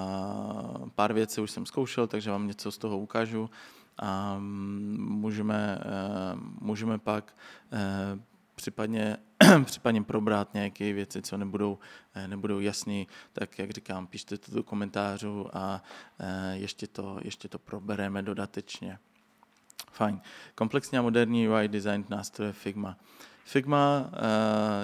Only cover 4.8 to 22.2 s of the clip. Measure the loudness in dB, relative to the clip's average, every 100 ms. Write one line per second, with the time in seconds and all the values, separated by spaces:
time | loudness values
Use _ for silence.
4.8 | -4 -4 -2 -2 -2 0 0 0 0 -2
5.8 | -4 -4 -2 -2 -4 -6 -10 -6 -4 -2
6.8 | 0 -2 0 -2 -4 -14 -20 -20 -6 -2
7.8 | 0 0 -2 -6 -10 _ _ -12 -8 -4
8.8 | -2 0 0 -2 -8 10 12 12 8 0
9.8 | 2 2 2 0 2 2 2 -2 -4 -2
10.8 | -2 -2 -4 -6 -6 -4 -4 -2 -2 -2
11.8 | -10 -20 -14 -10 -8 -4 -2 -2 -2 -4
12.8 | -4 -4 -6 -12 -14 -8 -6 -6 -8 -8
13.8 | -8 -8 -8 -12 -10 -10 -6 -6 -4 -4
14.8 | -4 -2 -2 -4 -6 -6 -6 -6 -4 -6
15.8 | -8 -18 -18 -10 -6 -4 -4 -4 -6 -8
16.8 | -10 -8 -8 -8 -10 -10 -12 -14 -10 -8
17.8 | -4 -2 -2 -2 -4 -4 -4 -8 -10 -10
18.8 | -12 -12 _ _ _ _ _ _ -20 -20
19.8 | -16 0 0 0 -8 -18 -18 -2 0 0
20.8 | 0 2 4 6 6 4 6 4 4 2
21.8 | 0 -2 -2 -6